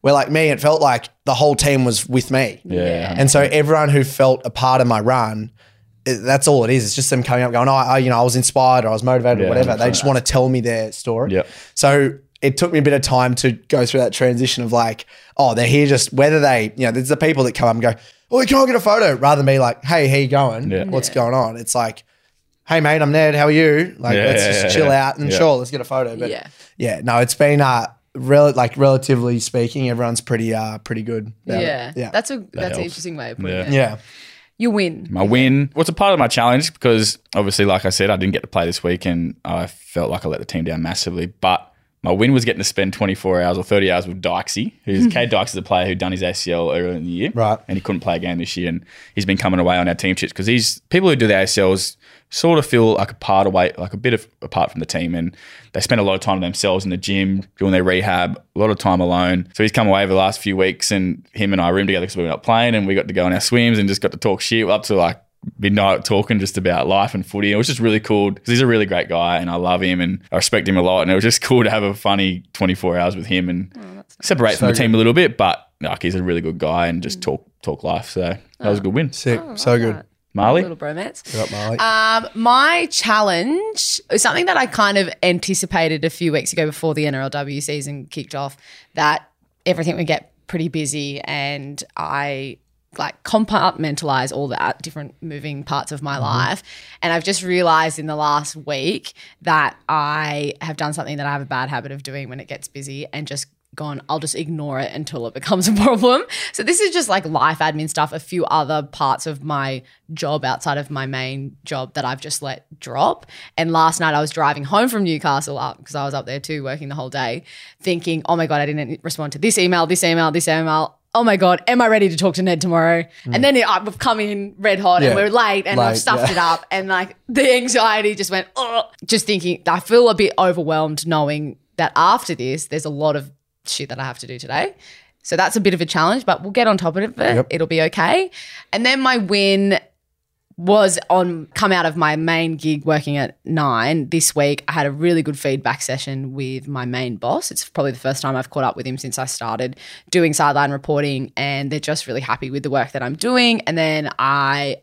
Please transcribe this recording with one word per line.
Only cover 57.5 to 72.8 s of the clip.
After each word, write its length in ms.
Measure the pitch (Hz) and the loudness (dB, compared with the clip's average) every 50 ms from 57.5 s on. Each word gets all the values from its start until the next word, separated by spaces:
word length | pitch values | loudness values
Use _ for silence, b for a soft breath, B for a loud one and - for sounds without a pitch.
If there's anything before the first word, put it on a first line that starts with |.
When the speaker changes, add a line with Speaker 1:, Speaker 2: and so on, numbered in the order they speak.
| _ _ | _ _
Speaker 2:
doing 140 | 98 98 | 0 2
their 120 | 95 92 92 | 2 2 2
rehab, 560 | 92 92 90 92 104 90 87 87 90 98 - _ _ _ | 2 2 2 0 0 0 0 0 -2 -4 -8 _ _ _
a 40 | - | 0
lot 100 | 104 110 | 0 2
of 80 | 104 92 | 0 0
time 240 | - 101 92 90 | 2 0 2 2
alone. 460 | 90 87 87 87 90 90 92 90 90 - _ | 2 2 2 2 2 2 0 0 -2 -6 _
So 80 | - 107 | 0 0
he's 80 | 110 | 0
come 160 | - - 113 104 | 2 2 2 4
away 160 | 95 98 101 | 4 4 4
over 100 | 95 95 | 4 4
the 60 | 95 | 4
last 200 | 95 95 98 - | 4 2 0 -2
few 160 | - 104 95 | -4 -4 0
weeks 360 | 95 92 95 92 - - - | 2 2 0 0 -2 -2 -2
and 340 | 104 98 92 92 85 - - _ _ | 0 0 0 0 -2 -4 -8 _ _
him 200 | 107 107 98 98 | -4 -2 0 0
and 80 | 95 | 2
I 80 | 87 87 | 2 2
roomed 180 | 90 95 101 95 | 2 2 2 2
together 180 | 98 90 87 | 0 0 -2
'cause 100 | 95 - | -4 -4
we 60 | 92 87 | -4 -2
were 60 | 82 | -2
not 140 | 78 - - | -4 -4 0
playing 320 | - 113 113 117 120 113 | 2 2 4 4 2 2
and 100 | 110 101 95 | 0 0 2
we 60 | 98 | 0
got 120 | 95 - - | 0 0 0
to 80 | 92 | 0
go 100 | 95 90 | 0 0
on 80 | 90 90 | 0 0
our 60 | 95 | 0
swims 360 | - - 123 120 117 117 117 107 | 0 0 2 2 4 4 2 2
and 100 | 101 98 | 2 0
just 100 | 98 95 | 0 0
got 120 | - - | -2 -4
to 60 | - - | -4 -2
talk 220 | - 110 95 92 | -2 -2 -2 0
shit 280 | - - 117 113 110 90 | -2 0 0 0 2 2
up 140 | 101 107 - | 0 0 0
to, 120 | - 107 | 0 2
like, 240 | 95 85 85 - - _ _ _ _ - - - - | 2 2 2 0 -4 _ _ _ _ -16 -16 -10 -2
midnight 460 | 98 101 101 104 98 98 95 - - | 0 2 2 4 4 4 2 2 0
talking 340 | - 110 98 104 - 113 104 | 0 0 0 2 2 0 0
just 180 | 95 95 - - | 0 -2 -4 -2
about 300 | 92 92 85 85 64 80 | 0 0 0 0 0 2
life 260 | 95 98 98 - - | 2 2 2 0 -2
and 120 | 95 87 | -6 -6
footy. 260 | - - 101 101 101 | -6 -4 -2 0 0
It 40 | 104 | 2
was 120 | 104 120 - | 2 0 0
just 120 | 139 120 | -2 0
really 200 | 117 113 107 107 | 0 2 2 0
cool 320 | 110 - 110 104 101 101 95 | 0 0 2 2 2 0 -2
'cause 80 | - _ - | -4 _ 0
he's 140 | 120 120 | 2 2
a 60 | 135 123 | 4 4
really 180 | 117 110 104 | 4 2 2
great 220 | 95 92 87 - - | 2 0 -2 -2 -2
guy 280 | 82 85 85 85 87 85 | -2 0 0 0 0 0
and 120 | 90 87 | -2 -2
I 60 | 85 | -4
love 260 | 87 90 90 90 90 | -2 0 0 0 0
him 200 | 92 92 90 87 | 0 0 0 0
and 180 | 87 87 95 95 - - | 0 -2 -2 -6 -8 -4
I 40 | - | -2
respect 320 | 92 90 - - 107 - 98 | -2 0 0 0 -2 0 2
him 100 | 98 95 | 2 2
a 40 | |
lot. 200 | 90 90 92 95 80 | 2 2 2 2 2
And 80 | 87 | 2
it 40 | 95 | 2
was 80 | 95 104 | 2 2
just 180 | 117 117 - | 2 0 0
cool 220 | - - 131 123 117 | 0 2 2 4 4
to 60 | 107 | 4
have 140 | 92 107 101 | 2 0 0
a 100 | 101 101 | -2 -4
funny 500 | 107 - 104 101 98 98 95 92 90 - _ _ | -2 -2 0 0 2 0 0 -2 -4 -10 _ _
twenty-four 440 | - 101 92 90 - | -2 0 0 0 0